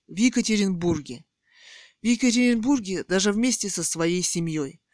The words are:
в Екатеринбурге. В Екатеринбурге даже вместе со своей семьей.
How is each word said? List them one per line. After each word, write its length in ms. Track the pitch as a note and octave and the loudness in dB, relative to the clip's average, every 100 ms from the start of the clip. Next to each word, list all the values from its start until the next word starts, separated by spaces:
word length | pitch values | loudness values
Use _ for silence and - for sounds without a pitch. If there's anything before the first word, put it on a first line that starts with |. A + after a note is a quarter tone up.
| - | -12
в 80 | E3 | 0
Екатеринбурге. 1080 | A#3+ A#3+ A3+ G#3+ G3 F3 F3 D#3+ C3+ A#2+ _ _ _ _ - - - _ | 2 2 0 2 0 0 0 -2 -4 -14 _ _ _ _ -20 -20 -20 _
В 60 | A3 | -2
Екатеринбурге 960 | A#3+ B3+ A#3 B3 A#3 A#3 C#4 F#3+ F3+ | 2 2 4 2 2 2 0 0 -6
даже 280 | - F#3 G3+ | 0 0 2
вместе 380 | G3+ B3+ A#3 G3+ | 2 0 0 -4
со 140 | - | -4
своей 400 | D#3+ E3 E3 F3+ | -4 -2 0 0
семьей. 580 | F3 F3 E3 D#3 C3+ - _ | -2 -4 -4 -4 -6 -8 _